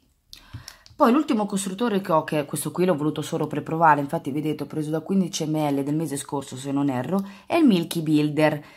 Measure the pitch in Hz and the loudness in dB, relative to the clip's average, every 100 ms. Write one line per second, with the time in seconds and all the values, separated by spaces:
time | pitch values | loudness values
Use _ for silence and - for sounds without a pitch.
0 | _ _ _ - - - - - - - | _ _ _ -20 -20 -20 -18 -20 -8 2
1 | 247 269 302 220 202 196 196 190 240 196 | 4 4 2 0 0 -2 -4 -4 -2 -2
2 | 190 160 - 156 143 151 151 170 185 147 | 2 2 2 -2 -2 -4 -4 0 2 2
3 | 151 151 147 160 147 139 135 127 160 147 | 0 -2 -4 -4 -2 -4 -4 2 4 4
4 | 143 165 143 143 151 147 143 156 151 160 | 2 -4 -4 -4 -4 -4 -6 -6 -4 -4
5 | 156 196 165 - 156 156 147 139 139 156 | 0 0 0 -2 -2 0 0 0 0 -2
6 | 156 143 - 143 135 127 139 139 143 127 | -2 -6 -6 -8 -8 -10 -4 -2 0 0
7 | 127 196 196 - - 339 294 180 165 170 | -2 -2 -4 -10 -2 2 4 4 2 -4
8 | 156 151 151 147 151 147 - | 2 2 2 2 2 0 -8